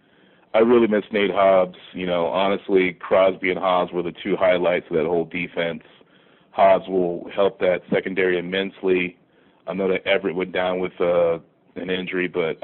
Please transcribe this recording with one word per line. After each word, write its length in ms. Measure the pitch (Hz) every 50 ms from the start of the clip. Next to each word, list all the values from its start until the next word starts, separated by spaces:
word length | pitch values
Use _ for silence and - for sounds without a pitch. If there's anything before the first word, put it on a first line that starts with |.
| _ _ _ _ _ _ _ _ _ _ -
I 60 | 110
really 260 | 117 117 123 120 117
miss 180 | 104 107 104 98 -
Nate 200 | 113 104 104 92
Hobbs. 440 | 90 101 98 95 95 95 92 90 90 - - -
You 140 | - 90 92
know, 220 | 90 87 87 85 82
honestly, 680 | - 92 98 98 101 92 - - 101 95 92 90 85
Crosby 560 | - - - 107 95 95 95 90 92 95 92
and 80 | 90 85
Hobbs 340 | 90 95 90 90 90 90
were 100 | 87 87
the 120 | 85 87 82 - -
two 120 | 104 92
highlights 500 | 82 98 92 90 87 87 87 90 85 - -
of 80 | 85
that 80 | 80 76
whole 220 | 82 87 85 82
defense. 560 | 80 85 90 87 - - 87 85 85 82 80 - - _ _ _ _ _ _ _ _ _ _ _ _
Hobbs 360 | - - 98 98 95 90 90 92
will 400 | 95 92 90 87 87 82 - - -
help 260 | 104 98 95 - -
that 220 | 98 90 87 87 - -
secondary 460 | 104 95 - 98 95 98 92 92 90 87
immensely. 800 | 85 90 92 95 95 95 - - 95 92 92 90 90 90 - _ _ _ _ _ _ _ _ _ -
I 80 | - 90
know 140 | 95 98 92
that 180 | 92 90 -
Everett 280 | 98 98 95 92 95 80
went 180 | 90 92 90
down 260 | 87 92 90 92 92 92
with, 200 | 92 90 - -
uh, 400 | 92 87 87 87 87 85 82 82 - _ _ _ _ _ -
an 160 | - 87 92
injury, 380 | 92 92 92 87 95 90 90 87
but 280 | 78 87 85 80 73 -